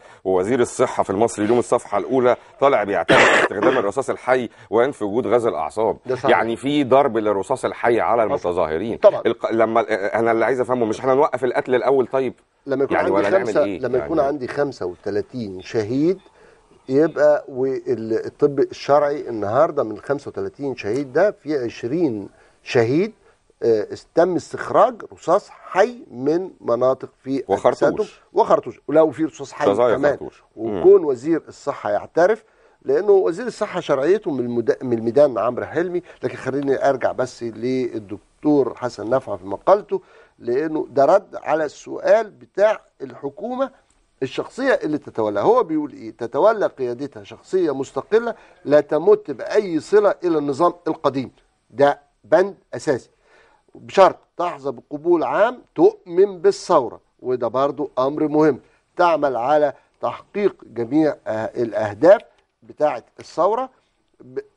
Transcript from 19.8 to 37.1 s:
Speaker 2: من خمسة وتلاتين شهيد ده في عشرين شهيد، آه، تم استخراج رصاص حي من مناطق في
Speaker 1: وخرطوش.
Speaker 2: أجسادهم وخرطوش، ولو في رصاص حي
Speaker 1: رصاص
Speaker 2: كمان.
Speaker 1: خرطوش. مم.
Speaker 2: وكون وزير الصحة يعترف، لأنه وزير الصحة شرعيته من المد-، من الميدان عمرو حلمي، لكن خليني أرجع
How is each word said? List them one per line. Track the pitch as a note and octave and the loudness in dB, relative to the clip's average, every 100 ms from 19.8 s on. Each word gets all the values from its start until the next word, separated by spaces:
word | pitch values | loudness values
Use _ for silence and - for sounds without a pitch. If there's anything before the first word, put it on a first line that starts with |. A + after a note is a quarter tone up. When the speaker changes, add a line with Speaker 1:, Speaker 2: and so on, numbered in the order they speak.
Speaker 2:
من | A2+ G#2 | -4 -6
خمسة | - C#3 - | -6 -6 -6
وتلاتين | G2+ G2 - C#3 A#2+ | -8 -8 -8 -8 -6
شهيد | G2+ B2 C#3 | -4 -4 -2
ده | C#3 G3+ | 0 0
في | - C#3 D3+ | 0 -6 -4
عشرين | A#2+ - A#2 D#3+ D#3+ G#2+ F#2+ - _ _ | -4 -8 -6 -2 0 -2 -10 -18 _ _
شهيد، | - A#2+ A#2 D3 A3 - _ _ _ _ | -2 0 2 0 -2 -6 _ _ _ _
آه، | A#2 A2 G2 G2 - | 0 0 -2 -10 -2
تم | - F3 D#3+ | 0 2 0
استخراج | - - - D#3+ A3 A2+ - | -6 -10 -2 2 2 0 -14
رصاص | G2 - F#3+ - | -10 -2 0 -2
حي | - - F3+ A3+ A#3+ - | -14 -4 0 0 -2 -16
من | A#2+ C3+ E3+ F#3+ - | -6 -2 -2 -4 -8
مناطق | - A#2 B2+ C3+ C3 _ | -4 0 0 0 -6 _
في | B2+ C3+ - | -8 -6 -2
Speaker 1:
وخرطوش. | A#2+ B2+ B2 | 0 0 2
Speaker 2:
أجسادهم | C#3+ F#3 G#3 - _ | 0 0 -6 -10 _
وخرطوش، | - A3 D#3+ B2+ G#2 - | 0 2 2 0 -12 0
ولو | D3 D#3+ | 4 4
في | C3 | 2
رصاص | D#3 - - | -6 -6 -14
حي | - - | -2 0
Speaker 1:
رصاص | G2+ A#2+ G#2+ | 2 2 2
Speaker 2:
كمان. | D3 | 0
Speaker 1:
خرطوش. | B2 C#2 - _ - | -2 -8 -16 _ -10
مم. | A2 G3+ | -6 2
Speaker 2:
وكون | E3+ G3 | 6 6
وزير | D#3 A#2+ C#3+ D#3+ - | 4 -4 -2 -4 -4
الصحة | - - - G#2+ | -10 -10 -6 -4
يعترف، | G2+ F2+ - F3+ A3 _ _ _ _ | -4 -2 2 2 0 _ _ _ _
لأنه | - C#3+ G#3 | -2 0 4
وزير | G3 F3+ E3 B3 | 4 4 -2 -8
الصحة | - G#3 F3+ | -6 -6 -6
شرعيته | D#3+ C#3 D3 G#3 G3 | -2 0 2 0 0
من | C3+ | -4
المد-، | A#2+ A#2+ A2+ C3+ | -2 -2 -2 -2
من | C3 A#2 | -2 -2
الميدان | A2+ A2+ D3 A2 | 2 4 4 2
عمرو | A2 A#2 | -4 -4
حلمي، | G#2 C3 F3+ F3 - - | -6 -4 -4 -6 -10 -10
لكن | B2+ - | -10 -8
خليني | C3 C3+ C#3 C3 C3+ | -6 -4 -2 0 0
أرجع | C3 A2 | 0 -2